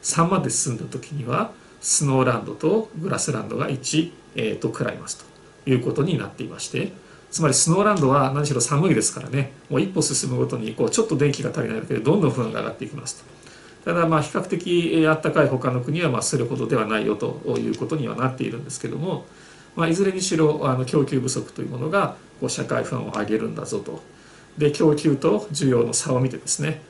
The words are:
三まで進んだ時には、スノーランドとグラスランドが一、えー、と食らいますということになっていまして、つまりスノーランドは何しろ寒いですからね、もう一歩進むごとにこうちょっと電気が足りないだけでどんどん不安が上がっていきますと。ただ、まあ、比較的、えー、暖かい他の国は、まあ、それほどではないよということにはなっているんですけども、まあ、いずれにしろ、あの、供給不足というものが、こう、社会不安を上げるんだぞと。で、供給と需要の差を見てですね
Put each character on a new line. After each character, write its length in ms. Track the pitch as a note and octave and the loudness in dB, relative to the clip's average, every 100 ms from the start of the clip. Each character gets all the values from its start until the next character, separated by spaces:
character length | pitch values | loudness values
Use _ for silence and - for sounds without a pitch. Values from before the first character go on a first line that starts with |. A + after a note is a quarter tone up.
三 300 | - - E3+ | -2 2 2
ま 80 | F#3 | 2
で 120 | C3+ | 0
進 240 | - - | -2 -4
ん 40 | A#2 | -4
だ 60 | |
時 260 | C3+ B2+ - | -6 -10 -10
に 120 | C#3+ | -8
は、 260 | B2 C#3+ A3 - - - | -4 -4 -4 -8 -20 -12
ス 240 | - - | -2 0
ノ 180 | D3 C3 | 2 4
ー 20 | |
ラ 140 | B2+ A#2+ | 4 2
ン 60 | |
ド 100 | A2 | -4
と 340 | G#2 D#3 G#3+ A3 - | -2 2 2 0 -6
グ 100 | D#3+ | -4
ラ 100 | A#2+ | -4
ス 140 | - | -2
ラ 80 | A2 | -4
ン 80 | G#2 | -4
ド 80 | A2 | -4
が 120 | C#3 | -4
一、 440 | C3 - D3+ E3+ - - - | -4 -2 0 0 -4 -14 -4
え 160 | A2 | -4
ー、 60 | G2+ | -2
と 100 | A2 | -4
食 160 | - | -2
ら 80 | A#2+ | -4
い 40 | - | -4
ま 120 | - | -10
す 160 | - - - - - | -12 -14 -20 -20 -12
と 60 | - | 0
い 40 | |
う 60 | B2+ | 2
こ 80 | B2+ | 2
と 100 | A#2+ | 0
に 140 | E3 E3+ | 0 0
な 100 | G2+ | -2
っ 40 | |
て 140 | - | -8
い 40 | C3+ | -12
ま 100 | - | -10
し 80 | - | -6
て、 240 | - G3+ - - - - | -4 -6 -8 -20 -20 -10
つ 120 | F#3 | 0
ま 60 | D#3 | 2
り 60 | |
ス 160 | B2+ - | 4 4
ノ 80 | F3 | 4
ー 40 | |
ラ 100 | G#3+ | 4
ン 60 | G3+ | 4
ド 80 | C#3 | 4
は 240 | C#3 C3+ | 4 4
何 140 | C#3 C#3+ | 0 0
し 80 | |
ろ 60 | B2+ | 0
寒 320 | - C#3+ F#3 | 2 2 4
い 20 | |
で 80 | D3 | 4
す 100 | - | 2
か 80 | - | -4
ら 80 | - | -4
ね、 240 | C3+ C3 - - | -2 -2 -6 -4
も 100 | C#3 | 0
う 20 | |
一 120 | G3 | 0
歩 100 | F#3 | 0
進 280 | C#3+ C3 C3 | 0 0 -2
む 60 | B2+ | -2
ご 100 | B2+ | -2
と 100 | B2+ | -2
に 180 | A2 | -6
こ 100 | A2+ | -2
う 60 | A2+ | 0
ち 100 | - | 2
ょ 40 | |
っ 40 | A3 | 2
と 80 | C#3+ | 4
電 160 | D3 | 2
気 100 | C3+ | 2
が 80 | - | -2
足 120 | - | -2
り 60 | A#2 | -4
な 100 | A2 | -4
い 20 | |
だ 60 | - | -4
け 80 | |
で 60 | - | -2
ど 140 | B2+ | 2
ん 60 | G3+ | 4
ど 80 | D3+ | 4
ん 20 | |
不 120 | A#2+ | 2
安 100 | A2 | -4
が 80 | A2 | -4
上 60 | G#2+ | -6
が 60 | |
っ 40 | - | -8
て 80 | |
い 40 | - | -10
き 60 | |
ま 120 | - A#2+ | -10 -12
す 180 | - - - - - - - | -14 -18 -20 -20 -20 -20 -10
と。 80 | - | -4
た 20 | |
だ、 120 | E3+ E3 | 0 2
ま 120 | D#3+ | 2
あ、 40 | |
比 80 | C#3 | 2
較 120 | F#3+ | -4
的、 500 | E3+ E3 F3 F3 E3+ | -2 -4 2 2 2
え 40 | E3 | 4
ー、 240 | D#3 D#3 | 4 4
暖 100 | D#3 | 2
か 100 | D3+ | 4
い 60 | C#3 | 4
他 240 | C3 C3 | 2 0
の 80 | B2 | -2
国 200 | B2 D#3 | -2 0
は、 80 | E3 | 0
ま 80 | A#2 | 0
あ、 40 | |
そ 160 | - C#3 | 0 0
れ 60 | |
ほ 100 | - | -2
ど 140 | C3+ - | -2 0
で 80 | B2 | 0
は 100 | G#2 | 2
な 140 | A2 | 0
い 60 | G#2+ | 0
よ 100 | G#2+ | 0
と 240 | A#2 - - A#2+ | -2 -4 -4 -2
い 100 | A2+ | -2
う 80 | - | -2
こ 100 | C3 | -2
と 100 | D#3 | -2
に 100 | A#2 | -4
は 80 | |
な 140 | A2 B2+ | -2 -2
っ 80 | B2+ | -2
て 80 | |
い 60 | A2+ | -6
る 80 | A#2+ | -6
ん 60 | |
で 60 | - | -10
す 100 | - | -10
け 80 | A2+ | -8
ど 80 | C3+ | -6
も、 300 | F3 E3 - - - - - | -4 -6 -8 -20 -20 -20 -14
ま 100 | - | -2
あ、 40 | E3 | 0
い 60 | |
ず 100 | E3 | 2
れ 80 | G3 | 2
に 80 | F#3 | 2
し 160 | F3+ E3 | 0 4
ろ、 320 | D#3 D3+ C#3 | 4 4 0
あ 60 | |
の、 100 | B2+ | 0
供 200 | B2+ D#3+ | 2 2
給 140 | C3+ C3+ | 2 0
不 80 | B2+ | 0
足 240 | A#2+ G#2+ | -4 -6
と 100 | - | -10
い 20 | |
う 40 | - | -8
も 100 | A#2 | -6
の 120 | D#3 | 0
が、 260 | G3 F3 - - - | 0 0 -4 -18 -6
こ 60 | E3 | -4
う、 40 | |
社 140 | - | -4
会 200 | B2+ A#2+ | -2 -2
不 100 | A2+ | -2
安 140 | B2+ A2 | -4 -4
を 40 | |
上 120 | G#2+ | -4
げ 140 | G#2+ A2 | 0 0
る 100 | A2+ | -2
ん 60 | |
だ 100 | G#2+ | -6
ぞ 160 | G2 G#2+ | -6 -6
と。 220 | - - - - - - - - | -6 -12 -14 -20 -20 -20 -18 0
で、 120 | D3 | 0
供 240 | D3 E3 | 4 4
給 220 | D3 D#3+ C3+ | 6 2 2
と 320 | D#3+ G#3 - | 2 0 -2
需 200 | D3 C#3 | 0 2
要 120 | A#2+ | 4
の 120 | A#2 | 2
差 200 | - - | 0 0
を 60 | B2+ | 2
見 80 | C3 | 2
て 80 | - | -2
で 100 | - | -6
す 160 | - | -4
ね 200 | D3+ D#3 - | -2 -4 -10